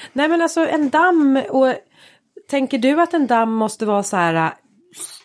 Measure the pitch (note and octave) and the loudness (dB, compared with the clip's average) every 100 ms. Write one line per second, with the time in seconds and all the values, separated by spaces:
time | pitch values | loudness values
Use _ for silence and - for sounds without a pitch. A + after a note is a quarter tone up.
0 | - C4 D4+ E4+ E4 E4 D#4+ D4+ C#4+ D4+ | -10 -4 0 0 0 0 0 0 0 2
1 | F4+ E4+ C#4 C4+ - C4+ C4 - - _ | 2 4 4 2 0 0 0 0 -10 _
2 | - _ _ - - C#4 C4 C4 B3+ D4 | -20 _ _ -20 -6 -4 -2 0 0 2
3 | E4+ E4+ C4 A#3 A3+ A3 G#3+ - G#3+ G3+ | 0 0 0 2 0 0 -4 -4 -2 -2
4 | G3 G3 E3+ E3 D#3+ - _ _ _ - | -2 -2 0 0 -2 -4 _ _ _ -10
5 | - - | -10 -10